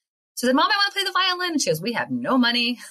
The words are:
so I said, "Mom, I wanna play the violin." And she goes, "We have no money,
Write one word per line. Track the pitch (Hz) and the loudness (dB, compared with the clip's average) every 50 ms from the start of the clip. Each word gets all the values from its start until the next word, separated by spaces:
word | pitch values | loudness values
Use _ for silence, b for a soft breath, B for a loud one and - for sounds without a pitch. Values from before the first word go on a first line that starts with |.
| _ _ _ _ _ _ - | _ _ _ _ _ _ -8
so | - - | -2 0
I | 247 | 2
said, | 254 | 2
"Mom, | 285 339 | 4 4
I | 381 427 | 2 2
wanna | 403 403 403 403 | 2 0 0 -2
play | 392 381 | -2 -4
the | 392 | -2
violin." | 381 359 370 370 359 359 359 349 320 | 0 0 0 0 0 -2 -2 -2 -2
And | 277 | 0
she | - 185 | 0 0
goes, | 160 156 | -2 -2
"We | 180 240 233 | -2 -4 -4
have | 180 120 117 | -4 -4 -4
no | 127 123 123 165 247 | -4 -4 -2 0 2
money, | 262 247 233 233 240 240 240 247 233 B B | 4 4 4 2 2 0 0 -2 -4 B B